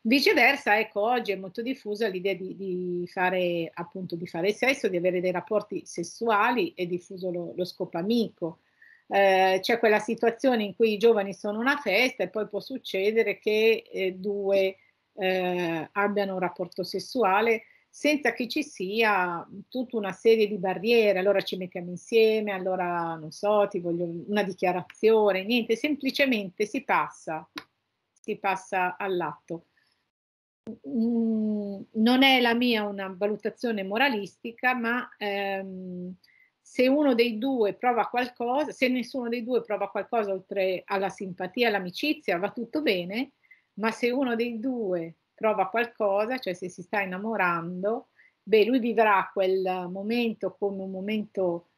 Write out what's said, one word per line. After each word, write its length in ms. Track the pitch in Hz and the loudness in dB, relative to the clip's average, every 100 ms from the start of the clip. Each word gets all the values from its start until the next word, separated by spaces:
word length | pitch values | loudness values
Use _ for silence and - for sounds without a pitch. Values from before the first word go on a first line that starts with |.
Viceversa, 760 | 220 269 370 415 233 180 226 214 | 2 4 4 6 4 4 2 2
ecco, 220 | 214 202 | 2 -2
oggi 320 | 214 247 208 | 0 0 -2
è 60 | 190 | -6
molto 240 | 190 208 | -6 -8
diffusa 480 | 233 262 214 208 220 | -6 -6 -6 -2 -2
l'idea 240 | 185 190 | -2 -4
di, 240 | 185 185 170 | -4 -8 -8
di 500 | 190 180 180 175 175 | -6 -4 -4 -4 -6
fare, 600 | - 180 185 175 170 165 | -2 0 0 0 -2 -4
appunto, 440 | - 170 190 185 170 | -8 -12 -10 -10 -8
di 100 | 175 | -8
fare 240 | 170 190 | -2 -2
sesso, 380 | 208 247 269 226 | 0 0 0 -2
di 80 | 180 | 0
avere 240 | 180 180 | 0 0
dei 100 | 180 | -2
rapporti 520 | 180 - 214 208 180 - | -4 -2 -4 -2 -10 -10
sessuali, 880 | - 170 - 233 202 226 254 175 - | -10 -10 -4 0 2 2 2 -2 -4
è 100 | 175 | -4
diffuso 460 | 180 - 190 185 | -4 -8 -8 -6
lo, 220 | 175 170 165 | -6 -8 -6
lo 80 | |
scopamico. 960 | 180 - 175 170 190 240 208 _ 165 - _ _ - _ _ | -8 -6 -6 -4 0 0 0 _ -8 -8 _ _ -20 _ _
Eh, 520 | 196 196 190 190 190 | 4 6 6 4 2
c'è 180 | - 233 | 0 2
quella 200 | 226 214 | 4 2
situazione 640 | 208 220 233 226 262 240 208 | 0 0 0 2 2 2 -2
in 100 | - | 0
cui 180 | 226 | 2
i 40 | 208 | 4
giovani 360 | 233 214 196 | 4 4 0
sono 260 | 185 208 208 | -6 -6 -2
a 20 | |
una 160 | 247 285 | 0 0
festa 460 | 240 190 254 - | 0 2 2 0
e 60 | 180 | -4
poi 200 | 214 202 | -4 -6
può 100 | 202 | -6
succedere 800 | - 262 - 196 196 220 208 196 | -8 -12 -6 0 2 2 0 -2
che, 460 | 220 214 220 226 - | 0 2 4 2 -2
eh, 220 | 185 190 185 | -4 -4 -4
due, 600 | 196 202 196 196 190 190 _ _ _ | -6 -2 2 2 2 -2 _ _ _
eh, 760 | - 185 185 180 180 175 165 - | -4 -2 0 0 0 -2 -4 -4
abbiano 400 | 202 208 208 196 | 0 0 0 -2
un 60 | 185 | -2
rapporto 440 | 175 - 175 - | -4 -4 -8 -6
sessuale 800 | 175 190 - 254 202 196 233 220 - _ _ | -6 -6 -6 0 4 4 2 0 -4 _ _
senza 440 | - 294 302 254 | -2 0 2 0
che 140 | - 233 | -2 -4
ci 140 | 311 | -4
sia 840 | 294 - 185 214 226 196 180 170 - 196 - | -6 -8 -4 0 2 2 0 -4 -10 -18 -10
tutta 260 | 254 247 226 | -8 -6 -4
una 160 | 196 | -6
serie 360 | 180 226 226 208 | 2 4 6 4
di 100 | 208 | 0
barriere, 600 | 190 180 208 233 208 185 | -2 -2 2 4 6 4
allora 220 | 190 196 | 4 2
ci 140 | 180 190 | 0 -6
mettiamo 360 | 180 190 175 | -8 -10 -10
insieme, 600 | 175 - 226 220 220 208 | -12 0 4 4 4 -2
allora, 640 | 190 185 185 175 175 165 160 | -4 -2 -2 0 -2 -4 -6
non 160 | 156 | -10
so, 360 | - 202 208 202 | -4 2 4 4
ti 100 | 190 | 0
voglio 260 | 175 170 175 170 175 | -2 -2 -4 -6 -2
una 160 | 208 | -2
dichiarazione, 1000 | 196 - 185 180 - - 214 220 208 185 196 | -2 -2 -2 -2 -6 2 4 6 4 2 0
niente, 320 | 240 226 226 | 0 0 -2
semplicemente 880 | 302 285 269 262 277 226 190 - 214 | 0 -2 -2 0 2 0 -4 -4 -4
si 180 | 269 | -4
passa, 640 | - 175 151 - - 160 165 - - _ _ _ _ | 0 0 0 -8 -10 -10 -10 -18 -18 _ _ _ _
si 240 | _ - 202 | _ -8 -4
passa 600 | 202 185 - 190 180 180 | -2 -2 -2 0 0 -2
all'atto. 680 | 196 180 156 - _ 165 _ _ _ _ _ _ _ _ _ _ - 226 269 | -4 -2 -4 -8 _ -12 _ _ _ _ _ _ _ _ _ _ -16 -14 -6
Mm, 960 | 262 226 233 226 220 214 214 202 196 - | -2 0 0 0 0 0 -2 -6 -10 -8
non 320 | 220 226 254 | 2 4 6
è 160 | 269 262 | 6 6
la 140 | 240 | 4
mia 300 | 233 247 226 208 | 4 2 2 -2
una 260 | 196 190 185 | -6 -8 -2
valutazione 680 | 208 208 - - 240 214 | -2 -2 -6 -4 -4 -4
moralistica, 880 | 190 214 277 220 196 _ 240 233 254 | -4 0 0 0 -6 _ -14 -2 -2
ma, 360 | 254 226 247 - - | 0 -2 -2 -6 -8
ehm, 1000 | 208 202 196 196 196 185 185 180 180 185 _ _ _ _ | -4 -4 -4 -6 -8 -12 -10 -10 -10 -14 _ _ _ _
se 260 | _ - 254 | _ 2 4
uno 260 | 285 285 | 4 4
dei 240 | 233 240 214 | 4 2 0
due 360 | 269 262 208 | -2 2 0
prova 340 | 190 247 233 - | 2 0 0 0
qualcosa, 640 | 240 247 - 240 262 302 | -2 -4 -6 -2 -2 -2
se 160 | - 262 | -2 0
nessuno 400 | 254 233 269 233 | 0 -4 -6 -4
dei 160 | 247 | -6
due 180 | 226 240 | -2 -2
prova 280 | 233 202 196 | -2 -4 -4
qualcosa 420 | 208 196 233 202 | -6 -2 -2 -2
oltre 520 | 190 185 196 190 180 - | -4 -4 -2 -2 -2 -2
alla 240 | 196 190 | -2 -2
simpatia 580 | - 190 180 185 - 233 | -4 -12 -8 -8 0 0
e 20 | |
all'amicizia, 680 | 202 180 - 294 302 - 175 | 0 -4 -4 -2 -2 -2 -2
va 140 | 196 | -2
tutto 300 | 240 226 302 | -6 -6 -2
bene, 520 | 294 185 175 214 285 _ _ - _ - | 0 -2 -2 -6 -6 _ _ -20 _ -4
ma 160 | 220 | -4
se 180 | 214 240 | 0 -2
uno 240 | 247 262 233 | 0 0 0
dei 240 | 240 226 | -2 -4
due 560 | 262 247 202 180 165 - _ | -4 -4 -2 -4 -6 -12 _
prova 340 | _ 220 196 190 | _ -2 0 0
qualcosa, 680 | 226 233 _ 208 196 214 254 | -2 -4 _ 0 2 0 -4
cioè 160 | 190 | -6
se 160 | 180 180 | -6 -10
si 120 | - | -12
sta 200 | 175 214 | -6 -4
innamorando, 1080 | 190 185 214 214 180 170 170 180 196 240 - _ _ _ | -4 -6 -4 0 0 0 -4 -4 -2 -4 -8 _ _ _
beh, 220 | - 214 208 | 4 4 6
lui 140 | 262 | 4
vivrà 500 | 233 214 214 196 185 | 2 4 4 4 2
quel 540 | 208 190 190 185 185 180 | -2 0 2 0 -4 -6
momento 680 | 190 208 240 233 208 190 - | -8 -4 0 -2 -2 -6 -4
come 260 | 202 196 | -4 -4
un 80 | 190 | -8
momento 760 | 190 196 214 208 - 185 170 _ | -8 -4 -4 -4 -2 -2 -2 _